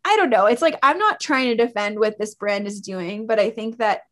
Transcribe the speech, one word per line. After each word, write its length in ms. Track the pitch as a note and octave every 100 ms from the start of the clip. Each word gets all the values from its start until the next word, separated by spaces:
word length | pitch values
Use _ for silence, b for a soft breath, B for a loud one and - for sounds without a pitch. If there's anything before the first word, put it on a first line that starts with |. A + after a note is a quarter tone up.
I 100 | F#4 G#4+
don't 140 | F4
know. 160 | A3 G3+
It's 160 | A#3+
like, 160 | E4 -
I'm 140 | C#4 E4
not 240 | G#4+ -
trying 280 | - C4+ B3+
to 180 | A#3 A#3+
defend 320 | A3 G#3 G#3+
what 200 | G#3+ G#3+
this 160 | A3 -
brand 300 | G3+ G3+ G3+
is 140 | G3+
doing, 460 | G3 F#3 F3 G#3 A3
but 120 | A3
I 100 | G3+
think 280 | A3 A3 A3+
that 240 | G#3+ - -